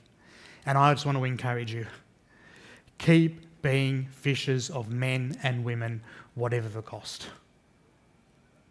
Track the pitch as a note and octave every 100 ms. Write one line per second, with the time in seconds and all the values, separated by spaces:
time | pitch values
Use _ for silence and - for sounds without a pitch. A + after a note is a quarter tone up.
0 | - _ - - - - - C#3 C#3+ C#3+
1 | D3 C#3 C3 A#2+ B2 A#2+ A#2 A2+ A2 -
2 | - _ _ - - - - - - -
3 | - E3 E3 D#3+ - - C#3+ C3+ C3+ C3+
4 | C3 - C#3+ C3 - C3 A#2 C#3+ A2 A#2+
5 | C3 C3 B2+ - C3+ B2 A#2+ A#2+ A#2 A2+
6 | - - - - A#2+ A#2+ A2 A2 G#2+ A2
7 | - - - - _ _ _ _ _ _
8 | _ _ _ _ _ _ _